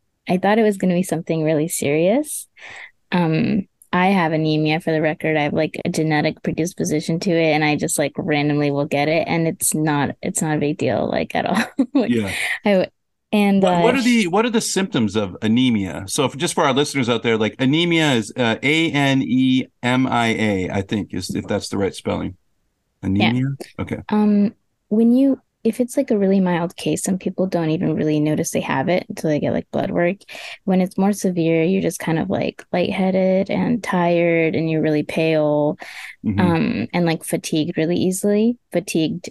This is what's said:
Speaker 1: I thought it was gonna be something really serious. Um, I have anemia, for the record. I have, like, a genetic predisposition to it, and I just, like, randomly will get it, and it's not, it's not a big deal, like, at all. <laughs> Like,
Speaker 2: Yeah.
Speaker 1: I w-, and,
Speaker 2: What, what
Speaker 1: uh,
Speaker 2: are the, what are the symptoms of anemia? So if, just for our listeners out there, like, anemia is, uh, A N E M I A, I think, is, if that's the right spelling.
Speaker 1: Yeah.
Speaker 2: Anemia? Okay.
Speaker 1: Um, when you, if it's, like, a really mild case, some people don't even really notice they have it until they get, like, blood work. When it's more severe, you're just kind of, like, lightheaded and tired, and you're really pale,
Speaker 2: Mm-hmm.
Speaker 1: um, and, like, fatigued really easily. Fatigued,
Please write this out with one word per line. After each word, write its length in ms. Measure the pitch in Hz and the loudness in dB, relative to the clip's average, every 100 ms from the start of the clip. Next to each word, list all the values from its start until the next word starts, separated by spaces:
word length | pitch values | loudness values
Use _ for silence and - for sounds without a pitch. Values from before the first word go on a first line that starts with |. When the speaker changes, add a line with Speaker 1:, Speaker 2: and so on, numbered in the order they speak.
| _ _ - | _ _ -4
Speaker 1:
I 100 | 185 | 0
thought 200 | 196 220 | 2 4
it 60 | |
was 120 | 214 196 | 2 2
gonna 180 | 190 | 0
be 100 | 175 | 0
something 400 | 185 165 - 160 | 0 -4 -2 -2
really 240 | 156 156 165 | 0 0 -2
serious. 800 | - 139 151 175 247 302 - - - - - - _ _ | -2 -2 2 2 0 -2 -10 -14 -20 -20 -20 -20 _ _
Um, 560 | 180 165 160 - 139 - _ _ | 0 2 0 0 -2 -4 _ _
I 140 | 180 185 | 0 2
have 240 | 196 160 | 2 2
anemia, 480 | 156 156 151 156 160 | 0 0 0 0 0
for 120 | 170 | 0
the 100 | 156 | 0
record. 340 | 156 160 160 156 | 0 -2 -2 0
I 60 | |
have, 100 | 147 | 0
like, 240 | 160 156 - | -2 -2 -4
a 40 | - | -4
genetic 540 | 175 156 151 156 - | -2 0 0 0 -2
predisposition 760 | - 160 170 - 165 151 - 165 | -6 -4 -4 -4 -4 -2 -2 -2
to 100 | 190 | 0
it, 220 | 165 165 | 2 2
and 100 | 151 | 2
I 100 | 151 147 | 2 0
just, 220 | 156 - | -2 -2
like, 140 | 143 - | -2 -4
randomly 540 | 151 147 147 147 143 | -2 0 2 0 0
will 140 | 139 147 | -2 -2
get 220 | 143 147 | 0 0
it, 180 | 160 - | 0 0
and 220 | 165 160 | -2 -2
it's 260 | - - | -2 -4
not, 400 | 156 156 147 135 - | 0 0 0 -2 -4
it's 180 | - - | -6 -4
not 160 | 160 151 | -2 0
a 40 | |
big 180 | 147 151 | -2 -2
deal, 300 | 127 107 - | -2 0 -2
like, 260 | - - | -2 -4
at 120 | - - | -4 0
all. 100 | 196 - - | -2 -2 -2
<laughs> 160 | 247 | 0
Like, 160 | 277 214 | 0 0
Speaker 2:
Yeah. 220 | 120 101 95 - - | 0 -2 -4 -6 -2
Speaker 1:
I 60 | 214 | 2
w-, 200 | 190 - _ _ _ _ | 2 0 _ _ _ _
and, 300 | 214 202 196 | 2 4 4
Speaker 2:
What, 200 | 190 175 | 4 4
what 120 | 170 262 | 4 4
Speaker 1:
uh, 20 | |
Speaker 2:
are 40 | |
the, 260 | 240 233 180 | 2 2 4
what 160 | 190 233 | 2 2
are 40 | |
the 100 | 220 | 0
symptoms 560 | - 190 196 147 107 104 | 0 -2 0 0 0 0
of 200 | 101 90 | -4 -2
anemia? 640 | 110 117 131 110 95 76 98 | 2 4 4 2 -2 -6 -6
So 180 | - | -2
if, 120 | 131 135 | -2 0
just 180 | 170 | -4
for 100 | - | 0
our 80 | 147 | 2
listeners 360 | 131 147 139 117 | 2 0 0 0
out 140 | 117 | 0
there, 120 | 120 113 | 0 0
like, 200 | 110 - | 0 0
anemia 540 | 131 156 175 165 156 | 2 2 2 2 2
is, 200 | 120 104 - | 0 -2 -2
uh, 200 | 117 110 | 0 0
A 300 | 131 160 165 | 0 2 0
N 300 | 143 139 135 | 2 2 2
E 420 | - 127 131 127 - _ | 2 2 2 2 -2 _
M 240 | 123 127 131 | -2 0 0
I 200 | 120 117 | 0 0
A, 420 | 107 107 95 90 | 0 0 0 -2
I 120 | 98 | -4
think, 300 | 98 110 90 | -2 -4 -4
is, 220 | 95 - | -8 -6
if 120 | 101 95 | -6 -4
that's 200 | 101 - | -6 -4
the 100 | 101 | -2
right 160 | 95 | -2
spelling. 420 | - 104 90 87 92 _ _ _ _ _ _ | -4 -6 -4 -6 -10 _ _ _ _ _ _
Speaker 1:
Yeah. 60 | 98 | -2
Speaker 2:
Anemia? 380 | 98 175 127 135 139 - - | 2 2 0 -2 -6 -12 -10
Okay. 180 | 92 - - | -8 -8 -2
Speaker 1:
Um, 440 | 214 214 202 202 - _ _ _ | 2 4 4 2 -2 _ _ _
when 280 | 214 233 247 | 2 4 4
you, 240 | 277 262 _ _ | 4 2 _ _
if 160 | 226 220 | -6 -2
it's, 180 | 240 - | -2 -2
like, 140 | 269 | 0
a 60 | 214 | 2
really 220 | 190 196 | 4 4
mild 340 | 180 170 170 - | 4 2 -2 -4
case, 260 | 151 170 | -4 -2
some 160 | - 185 | -2 -2
people 280 | 190 185 185 | -4 -2 -2
don't 220 | 170 160 | 0 0
even 240 | 160 160 | 0 0
really 240 | 156 156 151 | 0 0 2
notice 320 | 151 151 170 | 2 0 -2
they 100 | - | -4
have 260 | - 143 135 | -2 -2 0
it 160 | 180 - | -2 -2
until 180 | - 165 | -6 -2
they 100 | 147 | 0
get, 120 | - | 0
like, 180 | - - | -2 -4
blood 200 | - - | -4 -2
work. 260 | 175 175 196 - - - - | 0 -2 -2 -12 -16 -16 -10
When 160 | - 185 | 0 0
it's 160 | 180 - | 0 0
more 160 | 196 | 0
severe, 500 | 202 190 175 160 165 | 0 -2 0 2 2
you're 180 | 160 190 | 2 0
just 160 | 165 - | -2 -4
kind 200 | - 160 | -2 -2
of, 120 | 185 | 0
like, 340 | 151 139 - - | -2 -4 -6 -6
lightheaded 800 | 180 175 190 190 190 185 185 196 | -2 -2 0 0 2 2 0 0
and 320 | 190 175 160 | -2 0 -2
tired, 720 | - 180 175 175 170 165 160 151 | -2 0 2 2 2 2 2 0
and 140 | 160 | -2
you're 100 | 156 | 0
really 200 | 156 151 | 0 0
pale, 760 | 147 - 160 156 151 147 147 - - - - - | -2 -2 0 2 2 2 0 -2 -12 -16 -18 -8
Speaker 2:
Mm-hmm. 160 | - - | -4 2
Speaker 1:
um, 460 | 180 165 - - - | 2 2 0 -2 -4
and, 100 | 175 170 | 0 0
like, 180 | 165 | -2
fatigued 520 | - 175 - 160 156 165 | -4 -6 -2 -2 -2 -2
really 180 | 160 180 | -2 0
easily. 600 | 180 185 208 208 226 240 _ | -2 0 0 2 2 -2 _
Fatigued, 560 | 175 - 170 160 170 - | -4 -2 -2 -2 -4 -10